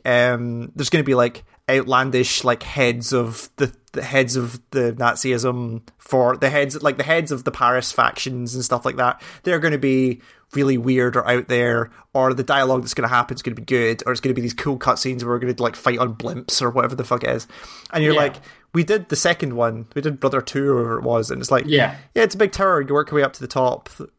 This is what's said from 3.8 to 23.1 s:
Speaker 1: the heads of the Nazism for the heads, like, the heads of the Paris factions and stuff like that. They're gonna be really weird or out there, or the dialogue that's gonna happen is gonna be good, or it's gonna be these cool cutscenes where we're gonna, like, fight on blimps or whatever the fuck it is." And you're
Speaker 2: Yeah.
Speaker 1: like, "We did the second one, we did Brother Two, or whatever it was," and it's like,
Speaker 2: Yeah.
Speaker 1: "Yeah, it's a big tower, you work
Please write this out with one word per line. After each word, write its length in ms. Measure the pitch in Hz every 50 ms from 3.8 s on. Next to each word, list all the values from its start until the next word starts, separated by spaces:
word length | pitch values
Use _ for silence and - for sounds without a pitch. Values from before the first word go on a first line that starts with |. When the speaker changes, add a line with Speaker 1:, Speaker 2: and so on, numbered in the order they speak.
| _ _
Speaker 1:
the 120 | - 123 127
heads 320 | 123 131 135 131 117 123
of 240 | 131 120 120 120 - - -
the 220 | - 135 123 117 110
Nazism 880 | 117 123 120 - - - 131 123 117 120 127 123 123 120 117 113 113 - _ - _
for 400 | - - - 131 123 120 127 127
the 120 | 139 135
heads, 320 | 147 147 143 135 135 151
like, 160 | 147 147 131 131
the 60 | 135
heads 280 | 147 160 170 165 147
of 120 | 147 127 -
the 80 | 139
Paris 400 | - - 123 120 127 127 120 -
factions 640 | - - 123 123 - - - 135 127 123 120 117 123
and 80 | 127 123
stuff 220 | - 127 120 -
like 120 | 131 123 127
that. 240 | 123 123 - - - - - - -
They're 160 | 185 175 160
gonna 180 | 151 165 151 139
be 440 | 135 139 131 131 131 127 120 - - - - _ _ _ -
really 240 | 143 139 135 131 120
weird 400 | 117 131 131 127 123 123 120 123
or 100 | - -
out 220 | 123 123 - -
there, 420 | 123 120 120 120 117 117 117 - - - - _ -
or 200 | 135 131 131 131
the 100 | 131 131
dialogue 380 | - 143 139 135 131 131 127
that's 120 | 120 120 -
gonna 160 | - 120 117
happen 260 | 127 120 123 - 127
is 60 | 127
gonna 120 | - 127 120
be 80 | - 110
good, 380 | - 131 123 117 113 113 110 -
or 80 | 127 123
it's 80 | -
gonna 120 | - 135 123
be 60 | 123
these 120 | 120 120 117
cool 240 | - - 151 135 127
cutscenes 440 | - 131 127 - - 131 127 123 120
where 100 | 120 120
we're 60 | 120
gonna, 160 | 127 123 123 -
like, 180 | 120 117 -
fight 240 | - - 127 123 117
on 160 | 123 117 113
blimps 460 | 110 117 113 110 120 - - - -
or 80 | 135 120
whatever 260 | 117 127 120 123 135
the 80 | 131 -
fuck 200 | - 123 120 -
it 60 | -
is." 160 | 123 - - - - - - - - - - -
And 100 | - 165
you're 120 | 151 151 151
Speaker 2:
Yeah. 80 | 151
Speaker 1:
like, 140 | 147 139 135 - - - - - _ _ -
"We 120 | 170 165
did 240 | 175 208 220 175 -
the 80 | - -
second 360 | - 170 170 - 170 139 120 120
one, 300 | 117 117 113 113 113 - -
we 80 | 147
did 200 | 139 156 143 135
Brother 180 | - 135 135 131
Two, 300 | 131 - - 139 139 139
or 60 | 135
whatever 220 | 120 117 117 113 117
it 40 | -
was," 280 | 123 117 117 110 120
and 100 | 127 127
it's 100 | 127 -
like, 140 | 135 127 139 151
Speaker 2:
Yeah. 280 | 151 139 120 104 - - - _ -
Speaker 1:
"Yeah, 80 | - 226
it's 120 | 202 -
a 20 | 190
big 160 | 220 190 -
tower, 260 | - 196 190 180 151
you 120 | 139 135 139
work 180 | 147 147 -